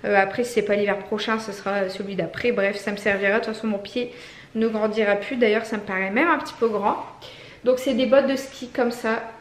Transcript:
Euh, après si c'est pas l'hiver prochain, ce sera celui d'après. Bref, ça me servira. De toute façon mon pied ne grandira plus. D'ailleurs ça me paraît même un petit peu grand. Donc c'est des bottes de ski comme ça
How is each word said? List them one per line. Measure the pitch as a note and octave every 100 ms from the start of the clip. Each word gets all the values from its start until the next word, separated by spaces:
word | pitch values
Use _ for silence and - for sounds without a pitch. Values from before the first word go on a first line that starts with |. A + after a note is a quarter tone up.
Euh, | G#3 G3+
après | G3 -
si | A#3+
c'est | -
pas | G#3
l'hiver | G#3 G3+ G3
prochain, | - G#3+ - A3
ce | A3
sera | G3 G3 G3+ F#3+
celui | - G3 F#3
d'après. | E3 - A#3+
Bref, | G3+ G3 G3+
ça | -
me | G3+
servira. | G#3+ G3 G3
De | G#3+ A3+
toute |
façon | A3 A3
mon | G3+
pied | - B3 A#3+ - - - - A3
ne | A3+
grandira | G#3+ G#3+ G#3 G#3
plus. | G3+ - B3+
D'ailleurs | A#3 G#3+ A3
ça | G#3+
me |
paraît | G#3 F#3+ F#3+
même | G#3+ E4+
un | D4+
petit | - -
peu | A#3
grand. | G#3 G3+ C#4 - - - - - - A#3+
Donc | B3+
c'est | -
des | A#3+ B3+
bottes | C4+ C4+
de | C4+
ski | - - B3
comme | - B3
ça | A#3 A3+ A3+ - -